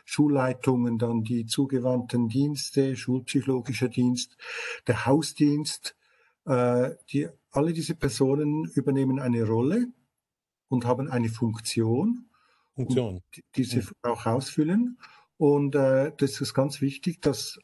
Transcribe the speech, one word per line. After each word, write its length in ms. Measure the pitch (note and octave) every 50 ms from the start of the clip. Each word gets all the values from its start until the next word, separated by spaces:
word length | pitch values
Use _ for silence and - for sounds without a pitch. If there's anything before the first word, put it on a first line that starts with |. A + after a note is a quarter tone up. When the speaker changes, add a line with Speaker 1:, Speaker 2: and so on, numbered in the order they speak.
| -
Speaker 1:
Schulleitungen, 960 | - - - D3 D3 C#3+ C3+ B2+ C3 C3 - - C3+ C3 B2 A#2+ A#2+ A#2 A2+
dann 260 | A#2+ A#2 A#2 A2+ A2+
die 220 | A2+ B2 A#2 A2+
zugewandten 840 | A2+ - - C#3 C3+ C3+ B2+ A#2+ B2+ B2+ B2 A#2 B2 B2 A#2+ A#2+ A2
Dienste, 680 | A2 C3+ C#3+ D3 D3 C3+ - - - C#3 C3+ C3+ C3
schulpsychologischer 920 | A#2 - - B2+ B2+ B2 - - C#3+ A#2 C3+ C3 B2+ A#2+ - A2+ G#2+ B2+ A#2+
Dienst, 480 | - B2+ B2 B2 B2+ B2 - - _ _ - - - - - - - - -
der 200 | - A#2 A2 G#2+
Hausdienst, 920 | A#2 C#3 D#3+ D3+ - - - D3+ D3 D3 D3 D3+ - - - - - - _ _ _ _ _ _ _ _ _ _
äh, 440 | D#3 C3+ B2 B2 B2 B2 B2 B2+ C3+ - - _ - -
die, 160 | C#3 D3 C#3 - _ _ _
alle 220 | - C#3 D3 E3 E3
diese 220 | E3 D#3 E3 D#3+
Personen 680 | - - C#3 - - C#3 C3 C#3 D3 D3+ D3 D3+ D#3 E3 E3 -
übernehmen 440 | C#3+ B2+ C#3+ C3+ C3+ C3+ C3 C3 C#3
eine 260 | C3+ B2 A#2+ A#2 A2
Rolle 400 | G#2 A2+ A2+ B2 C#3+ F#3+ A#3+ B3 B3 - _ _ _ _ _ _ _ _ _ _ _ _ _ _ _
und 160 | C3 B2 A#2+
haben 260 | A#2+ B2 B2 C3+ D#3
eine 180 | C3 B2 A#2 A2+
Funktion 1000 | A2+ - A#2+ A2+ A2 A2 - - - A#2+ A2+ A2 A#2 C3 F3+ A3+ A#3+ B3 - - _ _ _ _ _ _ _ _ _
Speaker 2:
Funktion. 400 | C3+ B2 A#2 B2+ C3 A#2+ G#2 F#2
Speaker 1:
und 60 | F2+ - _ -
die, 100 | - - _ -
diese 240 | - B2+ G#2+ A#2 A#2+
Speaker 2:
Mhm. 80 | G2+ - - - -
Speaker 1:
auch 240 | A#2+ A#2 - -
ausfüllen. 720 | A2+ A#2 C3+ C#3 - - - D3+ D#3+ F#3+ A3+ B3 B3 B3 - - - - - _ _ _
Und, 380 | - D#3+ C#3+ C#3+ C#3+ C#3+ C#3 C#3
äh, 380 | C#3+ C3+ C3 C3 C3+ C3+ D#3 - -
das 220 | C#3+ C3+ - -
ist 140 | C#3 - -
ganz 260 | - C3+ D3 C#3+ -
wichtig, 420 | C#3 C#3 C#3 - - F3+ E3 - -
dass, 360 | D3 B2+ - - - - -